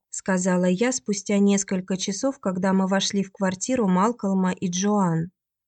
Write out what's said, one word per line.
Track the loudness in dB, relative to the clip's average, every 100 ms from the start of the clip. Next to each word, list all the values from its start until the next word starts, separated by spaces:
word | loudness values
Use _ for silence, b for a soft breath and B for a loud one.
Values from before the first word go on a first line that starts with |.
| _
сказала | -10 -2 0 2 2
я | 2 2 0
спустя | -2 -4 -6 0 2
несколько | 4 2 0 -6 -4 -6
часов, | -4 -4 -4 -4
когда | -6 -2 0
мы | 2 2
вошли | 0 0 -2
в | -4
квартиру | -2 -4 -2 -4 0 2
Малкольма | 4 2 0 -2 0 0
и | -2 -4
Джоан. | -2 0 2 0 0 -4 _ _ _